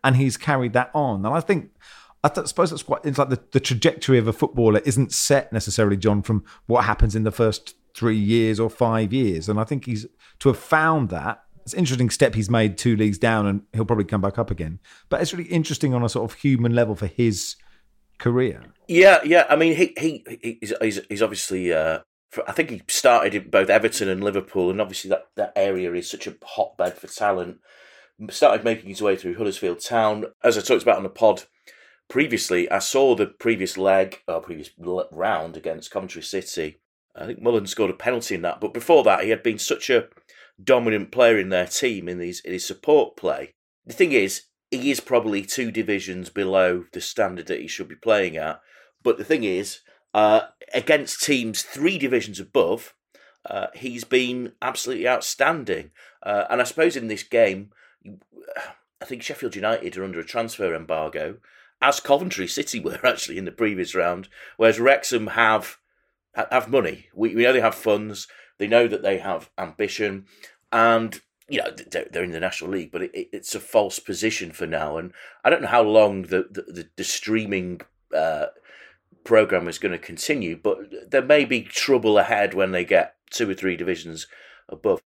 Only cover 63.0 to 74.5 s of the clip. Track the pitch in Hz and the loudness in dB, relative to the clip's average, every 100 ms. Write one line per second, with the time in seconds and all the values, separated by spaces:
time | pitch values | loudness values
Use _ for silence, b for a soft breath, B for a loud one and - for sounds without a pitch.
63 | - - - 87 92 - 110 95 87 92 | -2 -2 -8 -8 -10 -2 -2 -2 -4 -2
64 | 87 87 95 B B - 113 107 123 139 | -2 -2 -10 B B 2 4 4 4 4
65 | - 120 107 107 113 110 - - _ _ | 2 -2 -2 2 4 2 -2 -18 _ _
66 | _ _ _ - 113 127 117 131 90 76 | _ _ _ -8 0 0 2 0 0 -6
67 | _ - 110 104 120 131 110 - 110 104 | _ -4 -2 2 4 4 2 0 0 0
68 | 107 101 - b b _ 104 117 120 104 | -2 -12 -16 b b _ 2 4 4 0
69 | 98 95 98 90 - - 90 80 101 - | -2 -2 -4 -8 -8 -12 -12 -6 -6 -2
70 | 104 98 95 b b b _ 117 113 113 | -4 -6 -14 b b b _ 2 4 4
71 | 113 - _ _ _ 131 - - - 87 | 0 -10 _ _ _ -6 -6 -10 -10 -10
72 | - - 90 80 90 - 85 98 80 85 | -8 -8 -6 -6 -6 -6 -8 -8 -8 -10
73 | 90 - - 104 - 104 - 113 101 - | -10 -10 -12 -14 -10 -12 0 0 2 -4
74 | - 92 110 - 87 | -10 -4 -4 -4 -10